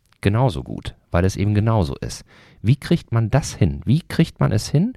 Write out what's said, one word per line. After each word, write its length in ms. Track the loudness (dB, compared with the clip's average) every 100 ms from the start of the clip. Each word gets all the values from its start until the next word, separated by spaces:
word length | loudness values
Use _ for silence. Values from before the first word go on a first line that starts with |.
| _ _
genauso 400 | 0 2 0 -2
gut, 300 | -8 -10 -10 -14 _
weil 160 | 0 0
es 100 | 0
eben 200 | 0 2
genauso 400 | 2 2 0 -2
ist. 280 | -8 -12 -18 -20 -20 _
Wie 140 | 0 0
kriegt 360 | 0 -2 0
man 200 | -2 0
das 240 | 0 -2 0
hin? 260 | 0 0 0
Wie 160 | 0
kriegt 380 | 0 0 0 2
man 120 | 0
es 180 | 0 0
hin, 240 | 0 0